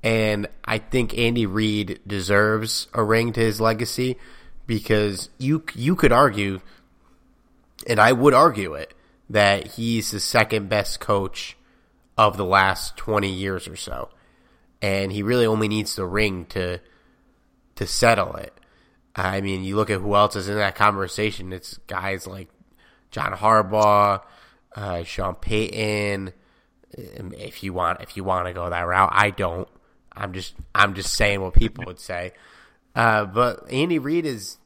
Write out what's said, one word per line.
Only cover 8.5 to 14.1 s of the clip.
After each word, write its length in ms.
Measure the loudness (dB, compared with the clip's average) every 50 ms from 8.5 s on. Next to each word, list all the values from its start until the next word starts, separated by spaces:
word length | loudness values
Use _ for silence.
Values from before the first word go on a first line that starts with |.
| 4 0 -6 -6 -6
it, 200 | -10 -10 -14 -16 _ _ _ _ _ _ _
that 380 | 2 4 6 6 4 2 -2
he's 440 | -10 -8 -6 -2 0 0 0 -2 -4
the 80 | -6 -6
second 500 | -6 0 2 2 2 2 0 -4 -2 0
best 300 | -2 0 0 -2 -4 -6
coach 580 | 0 0 0 0 0 -4 -8 -10 -12 -12 -14 _ _ _ _ _ _ _ _ _ _ _ _
of 200 | 4 4 4 4
the 80 | 0 -2
last 520 | 2 4 4 4 4 2 -2 -6 -10 -10
twenty 340 | -10 -6 -2 -2 0 0 -2
years 360 | -4 -4 -4 -6 -6 -6 -8
or 80 | -12 -14
so. 340 | -14 -12 -10 -10 -10 -10 -12